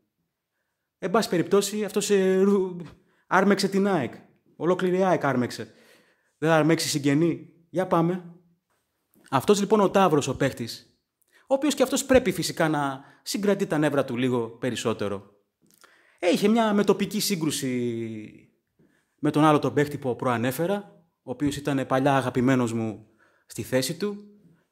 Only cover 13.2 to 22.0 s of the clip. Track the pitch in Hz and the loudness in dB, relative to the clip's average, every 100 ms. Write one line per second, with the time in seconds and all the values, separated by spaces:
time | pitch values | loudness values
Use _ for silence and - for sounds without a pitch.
13.2 | - 220 196 175 190 151 151 143 135 120 | -10 -4 0 0 -2 0 0 0 -2 -2
14.2 | 127 123 113 - 127 110 120 104 101 98 | 0 0 -4 -6 -6 -4 -2 -2 -4 -6
15.2 | - _ _ _ _ _ _ _ _ _ | -12 _ _ _ _ _ _ _ _ _
16.2 | 349 214 208 233 220 208 196 202 202 208 | 0 2 2 2 2 2 2 0 -2 -4
17.2 | - 185 156 - 131 123 120 117 113 110 | -4 -2 -2 -4 -4 -2 -4 -4 -8 -10
18.2 | 107 - _ _ _ _ _ _ _ _ | -14 -20 _ _ _ _ _ _ _ _
19.2 | 151 147 156 147 131 120 147 - 131 117 | -2 4 4 4 2 0 -2 -2 -6 -4
20.2 | 131 117 123 127 175 202 - _ _ _ | -2 -2 -2 -2 -2 -4 -8 _ _ _
21.2 | 131 123 143 143 151 135 127 131 | -14 -6 -4 -4 -4 -4 0 0